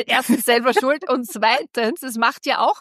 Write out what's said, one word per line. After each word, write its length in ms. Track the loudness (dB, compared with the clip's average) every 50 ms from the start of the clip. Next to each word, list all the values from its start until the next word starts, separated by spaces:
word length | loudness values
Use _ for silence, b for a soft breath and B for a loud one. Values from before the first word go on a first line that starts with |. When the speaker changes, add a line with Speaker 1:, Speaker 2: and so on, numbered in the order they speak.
| -2
Speaker 1:
erstens 380 | 0 0 0 2 2 0 2 2
selber 280 | 2 2 2 2 2 2
schuld 320 | 2 2 2 0 0 -2
Speaker 2:
<laughs> 40 | -2
Speaker 1:
und 180 | -2 -2 -4
zweitens, 760 | -6 -6 -2 0 2 2 0 -2 -4 -4 -2 -2 -2 -2 -4 -8
es 140 | -8 -4
macht 300 | -2 -2 -2 -2 -2 -4
ja 140 | -4 -2 0
auch 160 | 2 0 0 0